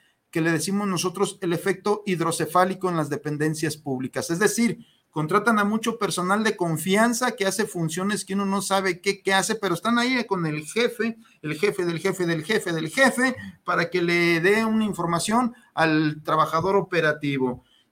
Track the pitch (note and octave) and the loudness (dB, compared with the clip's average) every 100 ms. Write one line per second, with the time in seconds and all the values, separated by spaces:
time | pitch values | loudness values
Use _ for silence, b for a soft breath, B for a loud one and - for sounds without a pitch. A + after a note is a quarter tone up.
0 | b b _ E3+ E3 D#3+ E3 G3 G#3 F3 | b b _ 0 2 0 0 -2 0 -2
1 | F3+ F3+ G3 - F3+ E3+ F#3+ F#3+ G#3 G#3 | -2 -2 -2 -2 -2 -2 -2 -2 -2 -2
2 | - F3 E3 E3 D#3 F3+ F#3 F#3+ F#3 E3+ | -2 -2 0 -2 0 2 2 0 -2 -2
3 | C#3+ - D3+ D3 D#3 D#3 D#3+ D3+ - C3 | -2 -4 -4 -2 -2 -2 -4 -4 -6 -6
4 | B2+ C3+ B2 E3+ G#3 G#3 A#3 - B B | -4 -6 -4 0 0 2 0 -2 B B
5 | _ - D3+ G3 - A3 G3+ A3 A#3 A3+ | _ -6 0 2 2 2 2 0 -2 -2
6 | G3 E3+ F3+ G3+ A3 G#3+ E3+ D#3 F3 G3 | -2 -2 0 2 0 0 0 0 2 4
7 | A3+ A#3 B3+ A#3+ F#3+ F#3+ G#3+ F3+ D#3+ D#3+ | 4 2 -2 0 -2 0 -2 -2 -4 -2
8 | F#3+ G3+ - G3 G3 G3 F#3+ G3 F#3+ F3+ | -2 -2 -2 -2 0 -2 0 0 2 0
9 | G3+ G3 - G3 F#3 A3 G3 E3+ A3 A#3+ | -2 -2 0 2 2 -2 0 0 0 0
10 | A#3+ B3+ - F#3 D#3+ D3+ D#3 A3 A#3 A#3 | 0 0 -2 -2 -2 -4 -4 -2 -2 0
11 | A3+ A3+ B B D3+ D3+ G3+ G3+ F3 E3 | -4 -6 B B -8 -2 0 0 -2 -2
12 | F#3 F#3 E3+ E3 D3+ A3 F#3 E3 D#3+ C4+ | -2 -2 -2 -2 0 -2 -2 -4 -4 2
13 | C4+ C4 C4 B3+ G3 B - E3+ E3+ F3+ | 4 4 0 -2 -10 B -4 -2 0 0
14 | F3 F3 E3+ E3+ F3 G#3+ A3 A3 G#3+ F3+ | 2 2 4 4 4 4 2 0 0 -2
15 | E3 E3+ F#3 A3+ B3 B B - D#3+ D#3 | -2 -2 0 2 0 B B 0 2 2
16 | D#3 D#3 - D#3 D3+ D#3+ F3 G3 F#3+ F3 | 0 -2 -2 0 2 2 2 0 2 0
17 | D#3 D3+ D3 C3+ B2+ A#2+ b b b | 0 0 -2 -2 -2 -4 b b b